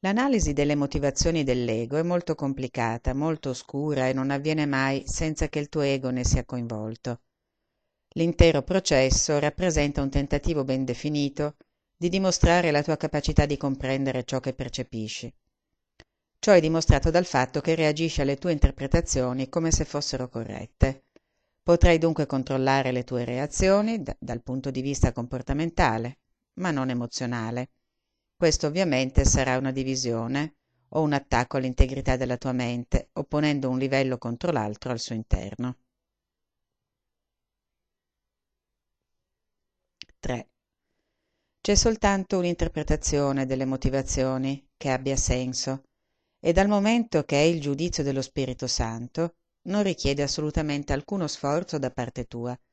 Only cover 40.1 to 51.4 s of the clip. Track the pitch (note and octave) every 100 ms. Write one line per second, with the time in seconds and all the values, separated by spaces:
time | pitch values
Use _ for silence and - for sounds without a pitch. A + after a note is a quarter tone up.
40.1 | _ - A#2+ - _ _ _ _ _ _
41.1 | _ _ _ _ _ - G3+ A#3 A3 G#3
42.1 | G3 F#3+ F#3+ F3 E3+ E3 D#3 D3+ D3+ -
43.1 | D3 C#3+ C#3 C3 C3 C3+ C3 C3+ C3+ C3+
44.1 | C#3 C3 C3 C3 C#3 _ _ C#3+ B2+ C3+
45.1 | C3+ - B2+ B2+ B2 - C3+ _ _ _
46.1 | _ _ _ F3 F3 G3+ G#3 G3+ A#3 A#3
47.1 | D#3 D3 C#3+ D#3 E3+ C#3+ C#3+ F3 E3 C#3+
48.1 | C3+ C3 - C3 B2 B2+ - A#2 A2+ A#2+
49.1 | - E3 _ _ _ - G3 G3+ E3+ C#3
50.1 | C#3 C#3+ - D3+ D3 D3+ C#3+ C#3+ C#3 -
51.1 | G3+ D#3 -